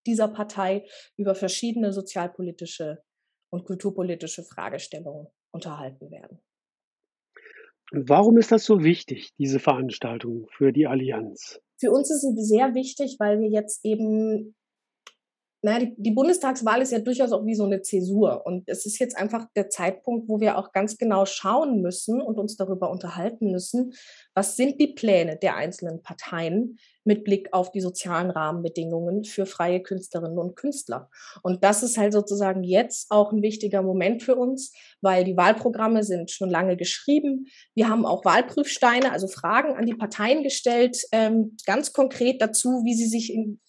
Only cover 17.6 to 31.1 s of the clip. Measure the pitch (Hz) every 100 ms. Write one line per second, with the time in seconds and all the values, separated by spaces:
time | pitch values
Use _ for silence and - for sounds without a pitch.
17.6 | 202 196 190 196 180 196 190 123 - 180
18.6 | - - 208 - 247 - 208 226 226 -
19.6 | 196 - 180 190 - 240 226 214 214 208
20.6 | 196 190 208 220 233 196 190 - 190 247
21.6 | 302 226 175 180 - 233 247 214 208 -
22.6 | 190 185 180 180 180 175 190 233 208 180
23.6 | 180 240 254 - - - _ - 202 -
24.6 | 262 277 294 - 226 190 165 156 190 85
25.6 | 156 185 175 165 - - - 170 165 180
26.6 | 240 - _ _ 214 208 208 196 - 185
27.6 | 180 202 185 185 180 170 180 160 156 170
28.6 | 170 170 165 165 170 196 214 - 190 -
29.6 | 175 180 185 185 180 175 165 175 170 180
30.6 | 277 285 - 120 135